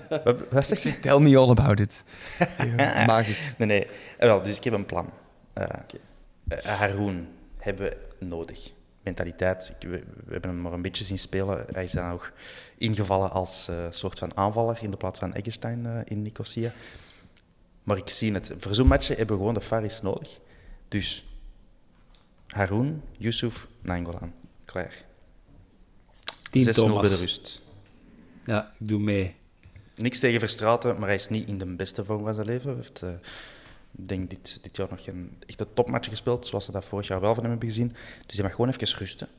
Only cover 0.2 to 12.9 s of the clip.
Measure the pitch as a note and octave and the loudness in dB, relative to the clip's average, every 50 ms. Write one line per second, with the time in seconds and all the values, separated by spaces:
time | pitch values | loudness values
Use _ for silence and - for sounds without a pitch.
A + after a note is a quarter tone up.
0.2 | - - D#3+ D#3+ - - B2+ C#3 C#3 - G#3+ - - - C3+ - - C3+ C#3 C#3+ | 2 2 2 2 0 2 2 2 4 4 0 0 0 -2 -4 0 4 6 8 10
1.2 | D3+ D3 C3+ C3 B2+ B2 B2 A2+ C#3+ - G#2 G2+ G2+ - - - - - - - | 10 12 12 12 12 10 10 8 8 8 8 6 4 0 0 -10 -16 -16 -20 -18
2.2 | - - - - F3 F3 - - C#3+ A#2+ A#2 A#2+ C#3+ - - - - - A2+ A2+ | -16 -10 0 0 0 0 0 -2 -2 0 2 2 2 4 4 4 6 6 6 6
3.2 | A2+ G#2+ G#2 - D3+ C#3+ B2 - A2+ G#2 G#2 G2+ - - - - - - - - | 4 2 0 -4 -4 -6 -2 0 2 4 4 4 2 0 -8 -16 -18 -12 0 6
4.2 | - A#2+ G#2 F#2+ F#2+ G#2 G#2 - - B2 A2+ G2+ G2 - E2+ F2 F2 E2+ - - | 6 8 8 6 4 0 -4 -2 -2 0 0 0 -2 -2 -4 -4 -4 -4 -10 -16
5.2 | - - _ _ - _ - - G1+ G1+ - - - - G1+ - - - - - | -20 -20 _ _ -20 _ -8 -6 -6 -6 -6 -10 -12 -14 -18 -20 -20 -20 -20 -20
6.2 | - - _ _ - - - - - G2+ G#2 G2+ G#2 G2 G2 G2 G#2 G2+ F#2 F2 | -20 -20 _ _ -6 -6 -6 -4 -4 -4 0 2 2 0 2 0 0 -2 -2 -4
7.2 | E2+ - - - - - - - - G#2 F#2+ F#2 G2 - - - - - - - | -8 -10 -16 -20 -20 -16 -14 -8 -6 -6 -4 -4 -4 -6 -6 -8 -14 -16 -14 -12
8.2 | F#2+ F2+ E2+ E2 E2 - - - - - - - - _ _ _ - F#2+ F2 - | -10 -8 -8 -8 -8 -10 -12 -16 -16 -18 -18 -20 -20 _ _ _ -8 -8 -6 -4
9.2 | F2+ F2 E2+ - F2+ F#2 F#2 - - - - - - F2+ F2 E2+ - - - - | -6 -6 -2 0 0 0 0 0 -4 -12 -12 -12 -10 -8 -8 -8 -10 -12 -16 -16
10.2 | - - - F#2 F2+ F2+ F2+ F2 F2 E2+ E2+ F2 F2+ F#2+ F2+ - G#2 F#2+ G2 F2 | -12 -8 -8 -6 -6 -6 -6 -4 -6 -6 -6 -4 -6 -4 -4 -6 -6 -4 -4 -4
11.2 | - - - F#2+ F#2+ G2 F#2+ - - - - F#2+ F#2 F2+ - F2+ F2 F2 F2 F2 | -4 -2 -2 -2 -2 -2 -2 -4 -6 -6 -6 -6 -6 -4 -4 -4 -4 -4 -6 -8
12.2 | - - - - - - - - - - _ - A#2 A2 | -10 -12 -16 -18 -20 -18 -18 -18 -20 -18 _ -4 -2 0